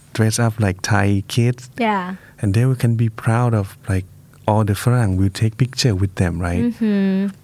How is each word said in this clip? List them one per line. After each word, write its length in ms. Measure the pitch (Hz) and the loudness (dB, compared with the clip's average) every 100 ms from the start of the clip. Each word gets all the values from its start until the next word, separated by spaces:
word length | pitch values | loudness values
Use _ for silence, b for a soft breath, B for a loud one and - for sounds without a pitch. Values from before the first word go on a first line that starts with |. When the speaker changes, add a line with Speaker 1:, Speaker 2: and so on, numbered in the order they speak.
| - | -10
Speaker 1:
dress 260 | - 110 110 | 0 0 2
up 220 | 117 110 | -2 0
like 200 | 104 92 | -2 -2
Thai 420 | - 101 101 101 95 | 0 2 2 0 0
kids. 440 | - 117 123 - - | 0 0 -2 -10 -4
Speaker 2:
Yeah. 360 | 226 202 180 185 B - | -2 -2 -4 -12 B -4
Speaker 1:
And 140 | 104 | 0
they 100 | 101 127 127 | 2 2 2
can 180 | 117 | 0
be 140 | 113 117 | 2 0
proud 440 | - - 113 123 | -2 -2 0 2
of, 220 | 113 98 - - | 0 -2 -8 -4
like, 160 | 95 95 - - - - | -4 -4 -14 -20 -6 0
all 160 | 107 | 2
the 100 | 107 101 | 2 0
ฝ 20 | - 123 | 0 0
รั่ 20 | 107 | 2
ง 40 | 92 | 2
will 140 | 98 92 | 0 0
take 120 | 113 - | -2 0
picture 320 | 123 - 127 92 | -2 0 0 0
with 100 | 95 - | -2 0
them, 120 | 90 85 87 | -2 0 -2
right? 160 | 87 240 | 0 -2
Speaker 2:
Mm-hmm. 640 | 226 220 202 196 190 196 196 | 0 0 0 0 0 -2 -6